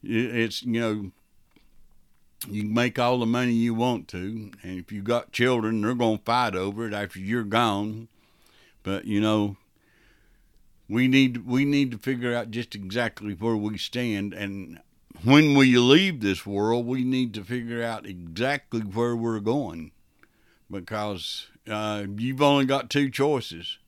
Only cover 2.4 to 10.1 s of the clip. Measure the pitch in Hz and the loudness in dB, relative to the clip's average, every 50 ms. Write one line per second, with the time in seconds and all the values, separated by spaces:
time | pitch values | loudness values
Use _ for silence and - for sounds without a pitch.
2.4 | - 110 104 107 104 104 107 117 120 123 117 - 120 120 127 127 120 113 117 120 | -12 -8 -6 -4 -4 0 0 0 0 0 0 0 2 2 2 2 2 2 2 2
3.4 | 127 123 117 117 117 120 117 113 117 127 120 107 - - - 90 90 98 110 113 | 2 2 2 2 2 2 0 0 0 0 0 -2 -6 -10 -10 -8 -8 -8 -8 -10
4.4 | 107 104 - - - 92 92 90 87 - 107 104 98 104 120 117 - - - - | -12 -14 -18 -18 -14 -10 -10 -10 -10 -10 -10 -8 -4 -2 -2 -2 -2 -4 -2 0
5.4 | 120 127 127 120 110 110 113 110 104 110 127 120 120 113 110 104 _ - 117 123 | 2 2 2 2 0 0 0 0 0 0 0 2 2 0 0 0 _ 0 0 0
6.4 | 123 113 95 92 92 98 101 107 117 110 104 104 104 95 - 95 95 95 113 120 | 0 0 -2 -2 -4 -4 -4 -6 -8 -6 -6 -6 -6 -8 -8 -10 -6 -2 -2 -2
7.4 | 113 101 101 113 120 113 101 98 104 107 110 110 113 - _ _ _ _ _ _ | -2 0 2 2 2 2 0 0 -4 -6 -8 -10 -14 -18 _ _ _ _ _ _
8.4 | _ _ _ _ _ _ _ _ _ 95 98 98 - - 107 101 107 107 107 107 | _ _ _ _ _ _ _ _ _ -6 -6 -6 -4 -2 0 0 2 2 2 2
9.4 | 104 104 98 - _ _ _ _ _ _ _ _ _ _ | 0 0 -4 -8 _ _ _ _ _ _ _ _ _ _